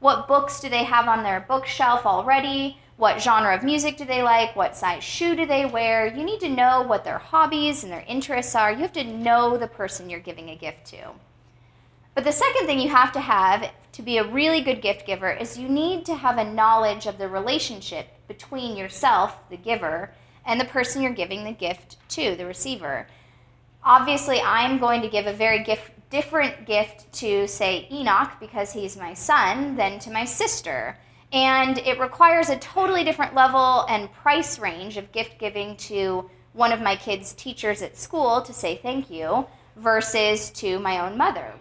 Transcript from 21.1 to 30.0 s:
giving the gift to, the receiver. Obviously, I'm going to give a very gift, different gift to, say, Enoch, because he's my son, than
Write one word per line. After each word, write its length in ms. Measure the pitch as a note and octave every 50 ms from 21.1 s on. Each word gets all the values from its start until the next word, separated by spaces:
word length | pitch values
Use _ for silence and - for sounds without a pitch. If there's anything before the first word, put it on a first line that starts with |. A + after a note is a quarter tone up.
| A#3+
giving 320 | G#3 F3 E3 F#3+ G3+ G#3+
the 80 | G#3+ A3+
gift 440 | - F#3 E3+ F#3 - - - - _ _ -
to, 260 | - - C#4+ G#3+ F3
the 80 | E3 F3+
receiver. 640 | F3+ F#3 - - C4+ C4 G3+ E3+ C#3+ C#3 A#2 A2 - - - _ _ _ _ _ _ _ _ _ _ _ _ -
Obviously, 580 | C4 B3 C4+ B3+ D4 C#4+ C#4+ - C#4+ C4 A#3+
I'm 380 | - G3 G#3 A3+ A#3+ B3+ C4+ C4
going 220 | B3 A#3+ A#3+ A#3
to 80 | A3 G#3+
give 180 | G#3+ G#3 G3+
a 60 | G#3 G3+
very 300 | G#3 A3 A3 A3 A3 G#3+
gift, 300 | A3 G#3+ A3 - - - - - -
different 560 | C4+ C#4+ C#4+ - D#4 D#4 C#4 B3+ - - A3
gift 440 | A3 G#3+ G#3 G#3+ G#3+ - - - - -
to, 320 | - B3 G#3+ G3+ G3 G3+ G3+
say, 400 | - - G#3 F#3+ F#3 E3+ - -
Enoch, 420 | C4+ C#4+ C4+ A3+ F#3+ G#3 C4+ C#4 - -
because 340 | A3 G#3+ A#3+ G#3+ G3+ G3+ -
he's 260 | G#3+ G3+ F#3+ - G3
my 160 | F3+ E3+ F#3
son, 600 | - - - - C#4 G#3+ F#3 G#3 C4 C#4 C#4+ C4
than 220 | B3 G3+ F#3+ G3 G#3